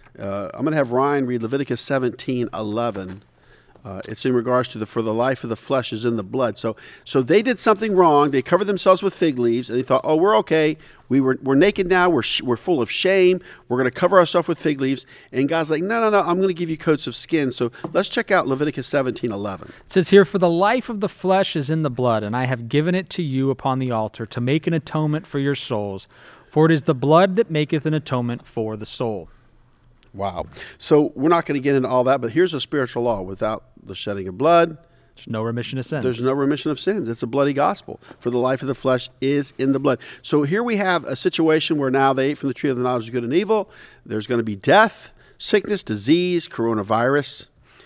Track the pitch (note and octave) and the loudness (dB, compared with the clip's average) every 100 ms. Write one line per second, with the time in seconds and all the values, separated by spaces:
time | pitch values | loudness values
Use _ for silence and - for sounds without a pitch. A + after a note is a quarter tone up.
0 | - - G#2 G2 F#2+ - C#3+ D#3 B2+ B2 | -20 -12 -8 -6 -8 -4 -2 0 0 0
1 | C#3+ C#3+ B2+ B2 A2+ C#3 C3 A#2+ - C#3 | 2 0 0 -2 -2 -4 -2 -6 -2 -2
2 | B2+ - - B2+ A#2 - G#2+ G#2+ A#2+ G2+ | -2 -4 -4 -4 -4 -6 -6 -4 -4 -6
3 | F#2 F#2+ - _ _ - _ _ - F#2+ | -10 -14 -20 _ _ -20 _ _ -14 -12
4 | - A2 C3 B2 A#2 B2+ B2+ G#2+ G#2+ - | -12 -6 0 0 2 0 -2 -6 -6 -4
5 | A2 A2 B2 C3+ B2+ A2 - C3+ A#2+ A2+ | -2 0 -2 -2 -6 -8 -2 -2 -2 -4
6 | A#2+ A#2 F#2+ B2 B2+ G#2 A#2 A2 - - | -2 -2 -4 -2 -2 -2 -6 -8 -14 -20
7 | - - B2+ F#3+ A3+ A#3 - G#3 A3 F#3 | -4 -2 2 2 2 0 2 0 2 4
8 | F3 D3 D3 C3+ - F3+ G3+ G3 F#3+ F#3 | 6 6 4 2 2 0 2 0 2 2
9 | G3 - E3 B2+ A#2+ A#2 A#2+ A#2+ B2 C3 | 2 0 0 2 0 0 -2 -4 0 0
10 | - D#3 F#3+ A3 - D#3+ D#3 D#3 - - | 2 2 4 2 2 2 2 -2 -10 -20
11 | - C3 C3 C3 C3 C3+ F#3+ G#3 F#3 F3+ | 0 2 2 0 2 4 4 2 0 2
12 | F3+ D#3 - - B2 A#2 - D#3+ A2+ - | 4 2 0 -4 -2 -2 0 0 -2 -2
13 | F3+ F#3+ F3+ F#3 - - - B2+ B2+ - | 2 4 4 2 -4 -20 -6 -2 -2 0
14 | F3+ F#3+ E3+ F3+ E3 E3 D#3+ C#3 C3+ C3+ | 4 4 4 2 0 -2 -2 0 -2 -2
15 | - - - B2+ C#3 E3 D#3 D#3 F#3 A#3 | -6 -20 -8 -2 0 0 0 -2 -2 0
16 | A3 G#3 E3+ F3 F#3+ E3+ E3+ D#3 - D3+ | 2 2 2 2 0 0 -4 -2 0 0
17 | - A#2+ - E3 C3+ - A#2+ - - E3+ | -2 -10 -2 0 0 -2 -4 -4 -4 -2
18 | G3+ - A3+ F#3 C#3 C3+ D3 C3+ B2 D3 | -2 -4 0 0 0 -2 -2 -4 -4 -2
19 | B2+ - B2 G2+ G2+ F#2 - - - F#3+ | -2 -4 -6 -4 -6 -8 -14 -20 -4 0
20 | E3+ G3 F#3+ G3 F3 E3+ G3+ B3+ - G#3+ | 6 6 6 2 0 2 2 0 -4 -6
21 | G3 - F#3 F#3 F#3+ D#3+ C3+ D#3+ D#3 B2 | -6 -4 0 0 0 -2 -2 -2 -2 0
22 | B2+ A2+ G#2 A#2+ B2+ B2+ A#2 C#3+ D#3+ F3+ | 0 0 -2 -4 -2 -4 -2 0 0 -2
23 | F3+ - D#3+ C3 C3+ B2+ C#3 C3 C3 A2+ | -4 -6 -4 0 0 -2 -2 -2 -2 -2
24 | A2 - A2+ - A#2+ D#3 D#3+ E3 - D#3 | -4 -6 -8 -4 0 0 0 -2 -2 -2
25 | D#3 D3+ - C#3+ C#3 C#3 - A2 G2+ F#2+ | -2 -2 -4 -2 -2 -2 -4 -4 -4 -8
26 | - - - - _ D3+ D#3+ D#3+ - C3+ | -14 -20 -20 -20 _ 2 4 4 2 0
27 | C#3 D#3 F#3+ F#3+ A3+ D#3 D3+ D#3+ D#3 D3+ | 4 6 6 2 0 -2 -2 -2 -2 -4
28 | D3+ C3 A#2+ A#2+ - - A2 A2 G#2+ - | -2 -4 -4 -6 -8 -6 -6 -6 -10 -6
29 | A#2+ G#2 D#2+ - _ _ _ _ _ _ | -4 -4 -10 -20 _ _ _ _ _ _
30 | _ - G2 F2 - - - - - D3+ | _ -8 -6 -6 -10 -12 -20 -14 2 4
31 | D3+ - D3 E3+ E3 C#3+ C3+ C#3 B2+ B2+ | 4 0 2 2 0 -2 0 0 2 2
32 | B2 C3+ A#2+ A#2+ F#3 D3+ - D3+ B2+ A#2+ | 2 2 0 0 0 -2 -4 -4 -4 -2
33 | A#2+ G#2 F#2 G2 G#2+ A2 - - - F#2+ | -2 -2 -6 -6 -4 -4 -10 -20 -16 -10
34 | - G2+ F#2+ F#2 C#3+ E3+ E3+ D#3 _ _ | -8 -6 -8 -2 4 4 4 -2 _ _
35 | _ - - A2+ A2+ A#2 A#2 C3 A#2+ D3+ | _ -20 -8 -6 -4 -4 -6 -8 -6 -4
36 | B2+ A2+ B2+ C3+ C#3 C#3+ D#3 D3 - G#3 | -2 -2 0 0 0 0 -2 -2 -2 -2
37 | A#2 D#3 A#2+ C3+ C#3 C3+ D#3 G3 - - | -4 -6 -4 0 0 2 0 0 -8 -18
38 | - - B2 B2 B2+ C3 C3+ C3+ C3 B2+ | -18 -10 -4 0 0 -2 -4 -2 0 0
39 | - - C3+ C#3+ C#3 - C3+ C3+ C#3+ B2 | -2 -4 -2 0 -2 -2 0 0 0 -2
40 | - - - D3 C#3+ G3 A#3+ G#3 F#3+ F3 | -6 -18 -2 0 2 0 0 0 0 0
41 | C3+ B2+ F#3 - D#3+ D#3 - D#3 C3+ C3+ | -2 -4 -2 0 2 2 2 0 2 4
42 | C3+ C3 C3+ C#3+ C#3 B2 D3 B2 B2 B2 | 4 4 0 -2 -4 -2 -2 0 -2 -2
43 | A2+ A#2+ A#2 D#3 G3+ A3 F#3+ - - - | -4 -4 0 0 2 0 -2 -10 -20 -20
44 | - A2 G#2 A#2+ A2 G2+ B2 F#3 A3 - | -8 -6 -2 -2 -2 -2 4 6 6 0
45 | - - - _ - G#3+ - G3+ - G#2+ | -18 -20 -20 _ 0 0 0 -4 -4 -4
46 | G#2 E3 F3+ F3 - - A2+ A2 G2+ A2+ | 2 2 2 -2 -4 -4 -2 -2 0 0
47 | B2 C#3+ C#3 - - _ _ - | 2 0 -2 -10 -16 _ _ -20